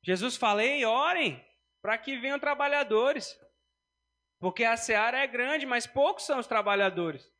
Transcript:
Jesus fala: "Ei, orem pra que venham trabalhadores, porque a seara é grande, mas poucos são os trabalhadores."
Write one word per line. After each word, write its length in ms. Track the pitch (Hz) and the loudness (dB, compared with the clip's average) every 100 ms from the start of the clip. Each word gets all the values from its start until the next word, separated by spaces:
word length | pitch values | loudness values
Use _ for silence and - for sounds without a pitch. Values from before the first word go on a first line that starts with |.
Jesus 340 | - 185 240 240 | -2 -2 -2 0
fala: 260 | 226 208 | 0 2
"Ei, 220 | 233 285 233 | 2 2 2
orem 600 | 240 311 359 254 127 - _ _ _ | 2 2 0 -2 -4 -16 _ _ _
pra 160 | 208 226 | -4 -4
que 200 | 247 269 | -4 -6
venham 220 | 254 285 | -4 -2
trabalhadores, 1000 | 294 285 285 285 269 220 254 277 - - _ _ _ _ _ _ _ _ _ _ | -2 0 0 0 2 2 2 0 -6 -16 _ _ _ _ _ _ _ _ _ _
porque 240 | 180 175 | -6 0
a 140 | 226 226 | 0 0
seara 420 | - 214 220 254 | 0 2 2 0
é 80 | 277 | -2
grande, 380 | 240 254 302 269 | -2 -2 -2 -2
mas 220 | 240 - | -4 -2
poucos 380 | - 294 - - | 2 2 2 -2
são 140 | 269 | -4
os 80 | 226 | 0
trabalhadores." 840 | 226 208 202 196 170 170 143 - | 0 2 2 2 0 -4 -6 -14